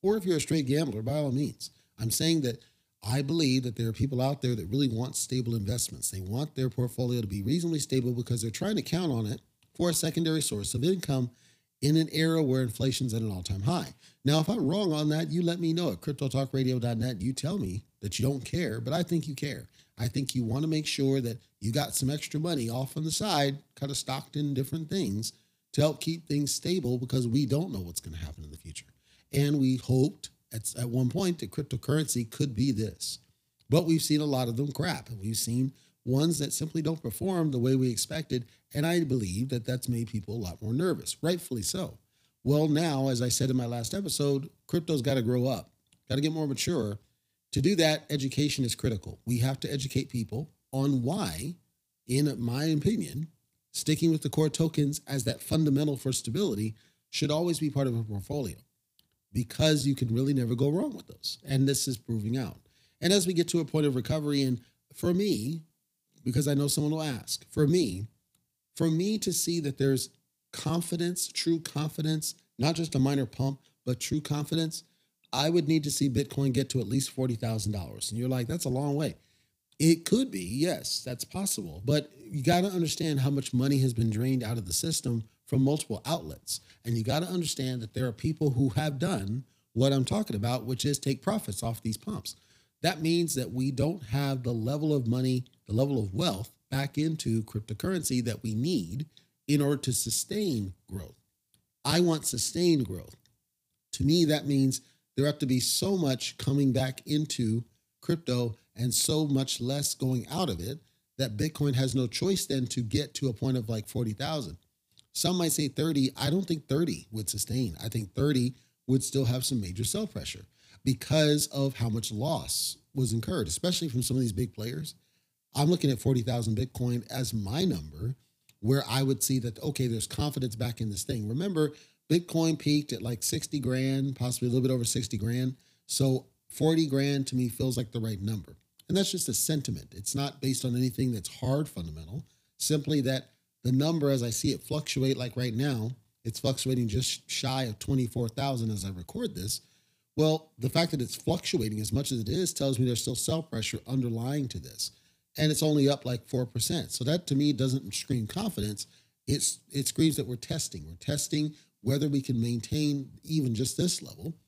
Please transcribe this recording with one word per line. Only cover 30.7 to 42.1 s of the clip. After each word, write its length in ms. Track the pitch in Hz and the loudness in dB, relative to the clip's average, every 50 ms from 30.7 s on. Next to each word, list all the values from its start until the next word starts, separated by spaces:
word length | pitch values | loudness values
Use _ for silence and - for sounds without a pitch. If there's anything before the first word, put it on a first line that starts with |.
| - 127 | -6 -6
at 120 | 123 123 | -6 -2
one 200 | 117 127 131 123 | 0 2 2 2
point 280 | 110 165 196 180 175 160 | 2 2 0 0 0 -2
that 120 | - 101 | -6 -8
cryptocurrency 760 | - - 147 - - 120 - - 139 156 156 143 - 123 117 113 | -6 -8 -6 -4 -6 -6 -2 0 0 0 0 0 -2 -4 -4 -6
could 280 | - - 147 139 113 | -2 -2 -2 -2 0
be 160 | 101 123 139 | 0 0 0
this. 480 | 120 101 110 101 - - - - - - _ _ _ _ _ _ _ _ _ _ | 2 0 -2 -4 -6 -8 -8 -10 -10 -10 _ _ _ _ _ _ _ _ _ _
But 160 | - 160 170 | 4 4 4
we've 160 | 160 165 160 | 4 2 2
seen 200 | - - 151 147 | 2 2 2 2
a 40 | 151 | 2
lot 220 | 147 139 127 127 117 | 2 2 2 0 0
of 100 | 117 113 | 0 -2
them 140 | 143 143 | -2 -2
crap, 380 | 127 - 151 180 147 - - - | -2 -2 -2 -2 -2 -4 -6 -10
and 100 | 120 104 | -12 -8
we've 180 | 95 110 113 - | -6 -4 -2 -2
seen 360 | - 113 117 123 131 131 131 _ _ _ _ _ _ | -2 0 0 0 0 0 -2 _ _ _ _ _ _
ones 340 | 120 127 135 151 170 165 147 | 0 2 2 2 2 0 0
that 140 | 151 - - | -4 -4 -4
simply 280 | - 156 156 - 165 | -4 -6 -4 -4 -2
don't 220 | 156 156 165 156 - | -2 -2 -4 -4 -6
perform 480 | 117 - - - 190 190 175 160 156 | -8 -8 -4 -4 -2 0 0 0 0
the 80 | 135 123 | 2 2
way 160 | 120 131 135 | 2 4 4
we 160 | 131 131 127 | 4 4 2
expected, 540 | 117 107 - - - 160 156 _ 135 127 120 - _ _ _ _ - | 0 -2 -4 -4 -4 -6 -4 _ -4 -4 -4 -6 _ _ _ _ -2
and 120 | 135 147 | 0 0
I 180 | 165 170 175 165 | 2 2 2 2
believe 460 | 139 131 127 110 92 87 101 123 135 | 2 2 0 0 -2 -2 -2 -2 -2
that 160 | 135 120 107 | -2 -4 -2
that's 240 | - 127 123 - - | -2 -4 -4 -2 -2
made 180 | 123 117 117 - | -2 -2 -2 -2
people 280 | - 107 - - 104 | -4 -6 -6 -4 -6
a 40 | 117 | -6
lot 220 | 104 87 - - | -6 -6 -8 -8
more 100 | 110 104 | -4 -2
nervous, 460 | 117 135 175 185 151 95 - - - - | 0 2 2 2 0 0 -4 -8 -8 -2
rightfully 420 | - 160 180 170 - - 131 117 95 | 0 0 0 0 -2 -6 -4 -4 -2
so. 340 | - - 190 170 - - - _ _ | -4 -4 -4 -4 -6 -8 -14 _ _